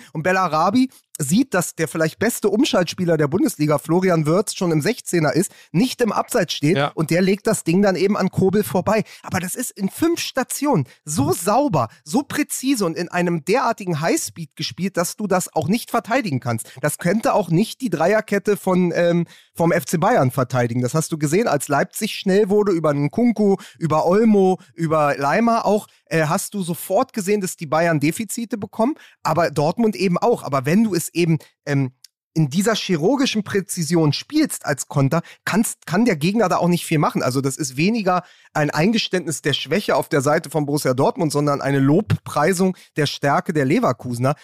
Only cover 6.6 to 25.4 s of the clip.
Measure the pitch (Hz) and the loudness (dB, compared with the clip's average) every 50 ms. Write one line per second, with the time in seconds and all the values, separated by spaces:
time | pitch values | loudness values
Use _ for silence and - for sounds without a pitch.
6.6 | 143 147 185 139 143 139 - - 160 - 160 175 190 185 190 185 - 220 202 - | 0 0 2 2 0 0 -2 -4 -2 0 2 2 2 2 0 0 0 -2 -2 0
7.6 | - 165 165 196 208 196 185 147 185 202 208 - 185 185 - - 190 190 180 214 | 0 0 2 4 4 2 2 2 0 0 0 0 -2 -2 0 0 2 2 2 2
8.6 | 196 - - 185 - 190 220 214 - - - - - - 190 185 175 180 - 226 | 0 0 -2 -2 0 0 0 0 -2 -4 -10 -20 -10 -6 -6 -6 -6 -6 -6 -8
9.6 | 254 - - - 190 190 - - 311 339 339 - - - - 269 247 - - - | -8 -8 -6 -6 -6 -6 -2 0 0 0 0 -2 -4 -6 -4 -6 -6 -4 -6 -4
10.6 | 269 294 262 160 131 - - _ _ 151 151 202 - 311 - - 175 202 208 247 | -2 0 0 0 0 -4 -10 _ _ -6 -4 -2 -2 0 -2 -2 -2 0 0 2
11.6 | 294 285 175 139 113 - - _ _ 151 165 262 294 - - - 294 - - - | 2 2 0 0 -2 -2 -6 _ _ -4 -2 -2 -2 -2 -4 -6 -6 -6 -8 -4
12.6 | 254 262 285 214 202 165 147 151 175 - - 180 175 180 170 165 - - 208 269 | -2 -2 0 0 0 -2 -2 -4 -6 -4 -2 -2 0 0 -2 -2 0 0 0 0
13.6 | 262 240 220 - 202 180 170 139 165 180 285 330 - - - 170 160 - _ - | 0 0 -2 -2 -4 -4 -4 -2 0 0 0 -2 -4 -8 -10 -14 -16 -14 _ -10
14.6 | 151 - - - 180 196 - 165 175 - - - 208 180 185 180 - - - 160 | -10 -10 -6 -6 -6 -4 -2 -2 -2 -4 -4 -6 -2 0 0 0 -2 -2 -4 -2
15.6 | 160 160 196 240 - - - 233 - - 247 277 226 180 135 120 - 120 117 113 | 0 0 0 -2 -2 -4 -4 -4 -2 -2 -2 -2 0 -2 -4 -2 -2 -2 -4 -4
16.6 | - - - - 147 147 - - - 175 185 226 - 269 202 202 190 - 160 170 | -6 -12 -8 -4 -4 -4 -4 -2 -2 -2 0 0 0 0 0 0 0 2 2 0
17.6 | 226 - - - 262 208 165 147 160 185 214 220 214 - 208 196 - 208 202 - | 0 0 -4 -6 -4 -4 0 0 2 2 2 0 0 0 -2 0 0 0 -2 0
18.6 | - 190 180 180 180 170 - 165 175 170 170 170 170 - - - _ _ _ - | 0 0 2 2 2 2 2 2 2 2 2 2 0 -4 -8 -18 _ _ _ 0
19.6 | 170 165 - - - - - 165 180 214 254 196 170 127 - 147 123 - 131 127 | 2 2 2 0 0 -2 -2 0 2 2 4 4 2 2 0 -2 -2 0 0 0
20.6 | 123 117 117 123 123 120 - 160 156 - 170 151 151 143 156 202 240 - 143 143 | 0 0 0 -2 -2 -2 -2 -2 -2 -4 -4 -4 -2 0 0 0 2 0 0 -2
21.6 | - - 139 143 - - - - - - - - - 196 185 202 220 180 208 208 | -2 -2 0 0 -2 -2 -4 -6 -8 -6 -6 -4 0 2 2 2 2 4 2 2
22.6 | 208 208 180 165 156 156 143 143 143 147 - 220 247 240 208 - 214 196 196 - | 2 2 0 0 0 0 0 0 -2 -2 0 2 2 2 2 2 2 2 2 0
23.6 | - - - - 165 151 156 156 127 165 185 208 240 220 208 196 190 185 185 - | -4 -10 -8 -6 -2 0 0 2 2 2 4 4 4 6 6 6 4 4 2 0
24.6 | - _ _ 160 165 151 156 156 147 143 139 - 139 139 160 208 | -4 _ _ -4 -2 0 2 2 2 2 2 0 0 0 2 2